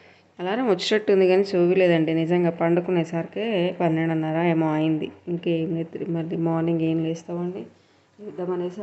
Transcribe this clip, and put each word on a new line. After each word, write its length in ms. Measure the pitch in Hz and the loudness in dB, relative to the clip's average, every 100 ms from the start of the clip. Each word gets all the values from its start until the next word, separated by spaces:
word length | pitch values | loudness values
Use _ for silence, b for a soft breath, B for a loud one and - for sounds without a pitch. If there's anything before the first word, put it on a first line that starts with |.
| B B B - | B B B -10
అలారం 260 | 180 220 254 | -4 -2 0
వచ్చేటట్టు 400 | 180 - 220 214 196 | 0 2 0 2 4
ఉంది 100 | 185 | 6
కానీ 140 | 185 196 | 4 4
చూడలేదండి. 600 | 180 175 180 180 165 156 160 | 2 4 4 4 4 2 0
నిజంగా 300 | 160 175 175 170 | 2 2 2 0
పండుకునేసరికి 840 | 165 175 180 180 160 170 165 196 220 202 175 180 | 2 2 2 0 0 -4 -6 -6 -4 0 -2 0
పన్నెండున్నర 580 | 175 160 165 160 156 160 175 | 0 0 0 0 -2 0 2
ఏమో 140 | 160 160 156 | 2 2 2
అయింది. 300 | 156 156 - - - | 0 0 -4 -10 -8
ఇంకేం 380 | 170 175 165 160 165 | -6 -2 -2 -2 -4
లేదు, 300 | 165 - - 165 | -6 -8 -6 -6
మళ్ళీ 220 | 165 180 165 | -4 -4 -2
మార్నింగ్ 360 | 165 165 165 160 | 0 0 0 0
ఏం 100 | 165 160 | 0 -2
లేస్తామండి, 560 | 165 - 175 175 190 233 b b b b _ | -6 -8 -8 -6 -8 -14 b b b b _
లేద్దాం 280 | 208 185 175 180 | -16 -10 -6 -4
అనేసి 260 | 175 180 | -6 -8